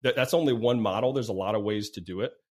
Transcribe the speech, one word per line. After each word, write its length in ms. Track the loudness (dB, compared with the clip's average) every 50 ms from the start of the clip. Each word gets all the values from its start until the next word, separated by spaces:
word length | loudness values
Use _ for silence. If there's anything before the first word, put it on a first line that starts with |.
| 2
That, 120 | 0 2
that's 180 | 2 0 2 2
only 180 | 2 4 2 2
one 260 | 2 2 2 2 2
model. 320 | 2 0 0 2 0 0
There's 180 | 0 -2 -4 -4
a 40 | -4
lot 220 | -4 -2 -2 -2
of 80 | 0 0
ways 260 | 0 -2 -2 -4 -6
to 100 | -10 -12
do 200 | -12 -10 -6 -6
it, 100 | -6 -6 -6 _ _ _ _